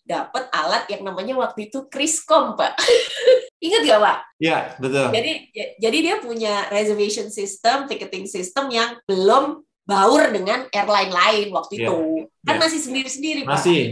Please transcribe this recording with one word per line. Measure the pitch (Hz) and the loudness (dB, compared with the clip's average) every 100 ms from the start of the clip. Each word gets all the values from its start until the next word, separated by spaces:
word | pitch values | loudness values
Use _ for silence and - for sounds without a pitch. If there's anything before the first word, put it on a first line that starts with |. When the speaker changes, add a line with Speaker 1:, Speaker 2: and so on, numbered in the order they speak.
Speaker 1:
dapat | - 160 - 254 262 | -8 -8 -6 -8 -4
alat | 165 156 226 233 | -4 0 -2 -4
yang | 190 190 | -8 -8
namanya | 185 214 262 | -8 -6 -4
waktu | 233 - 208 | -4 -6 -10
itu | 269 269 | -10 -10
Kriskom, | 269 302 - - 311 240 208 | -4 -2 -2 2 2 2 -2
Pak. | - - | -2 0
<laughs> | - 480 - - 494 508 - - | 4 4 2 0 4 4 2 -8
Ingat | 320 - 302 | 0 2 4
nggak, | 214 | 6
Pak? | 208 - - - | 4 0 -6 -2
Speaker 2:
Ya, | 160 147 - - | 0 0 -4 -6
betul. | 131 139 123 | -2 0 2
Speaker 1:
Jadi, | 113 311 311 - | 0 -2 -6 -10
ya, | 214 180 - | -12 -10 -2
jadi | 220 294 | 0 2
dia | 330 427 | 0 -2
punya | 240 226 214 202 190 | -6 -4 -2 -2 -2
reservation | 202 214 208 208 226 208 | 0 0 0 0 -2 -8
system, | - 196 - 226 269 277 | -8 -8 0 0 0 -2
ticketing | 220 190 190 190 | -8 -8 -10 -8
system | 190 180 - 277 | -8 -6 -4 -2
yang | 233 233 240 - | -2 -2 -4 -4
belum | 190 196 254 302 311 _ _ - | 2 4 4 2 -6 _ _ -2
baur | 196 202 302 233 | 4 6 6 4
dengan | 208 185 254 262 | 2 -2 -4 -4
airline | 202 202 202 190 | -4 0 2 2
lain | 175 202 214 202 | 2 2 2 0
waktu | 175 - 208 | -4 -6 -4
Speaker 2:
Ya. | 226 | -2
Speaker 1:
itu. | 170 - - - _ | 0 -2 -4 -6 _
Kan | - 311 | -2 0
Speaker 2:
Ya. | |
Speaker 1:
masih | 320 320 | 0 -2
sendiri-sendiri, | 254 262 262 269 311 294 135 | -4 -6 -6 -6 -6 -4 -2
Pak. | |
Speaker 2:
Masih, | 147 175 165 117 | 0 4 2 2